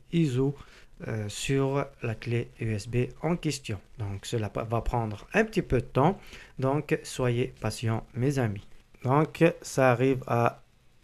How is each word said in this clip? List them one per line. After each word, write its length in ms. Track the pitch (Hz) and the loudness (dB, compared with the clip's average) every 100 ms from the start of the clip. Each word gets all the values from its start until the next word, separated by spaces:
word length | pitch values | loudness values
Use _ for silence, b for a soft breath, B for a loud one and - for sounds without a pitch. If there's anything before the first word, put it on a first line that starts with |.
| - | -2
iso, 440 | 170 156 127 135 139 B B B - 170 | 2 2 2 0 -2 B B B -14 -8
euh, 220 | 113 104 | -6 -6
sur 560 | - - 139 135 139 139 - | -6 0 2 2 0 -4 -6
la 140 | 117 110 | -6 -6
clé 340 | 120 117 123 - | -2 -2 -4 -6
U 140 | 113 | -4
S 160 | 107 117 | -4 -2
B 180 | 120 123 - | -2 -2 -2
en 160 | 156 170 | -2 0
question. 420 | 156 131 - 98 - - | -2 -4 -6 -8 -8 -8
Donc, 280 | 101 98 - | -6 -6 -4
cela 240 | 117 101 | -4 -2
pa-, 160 | 131 117 | -4 -2
va 160 | 113 | 0
prendre 440 | - 120 113 101 - | 0 0 -2 -6 -2
un 120 | - 220 | 0 2
petit 160 | - | 0
peu 160 | - 127 | 0 0
de 80 | - | 2
temps. 340 | - 151 202 B B B B | 4 4 2 B B B B
Donc, 400 | 131 147 147 156 | 0 0 0 -2
soyez 500 | - - 127 120 131 - | -4 -2 0 2 -2 -2
patients, 440 | 110 - 113 113 - | -6 -2 -2 -2 -4
mes 260 | 117 131 135 | -2 0 2
amis. 280 | 113 101 - - - - | 0 -2 -10 -20 -20 -6
Donc, 380 | 127 143 156 - 165 - | 2 2 2 4 2 2
ça 300 | - - 131 | -4 4 6
arrive 300 | 117 131 131 - | 6 4 2 0
à 340 | 117 117 - - _ - _ | 2 2 0 -20 _ -20 _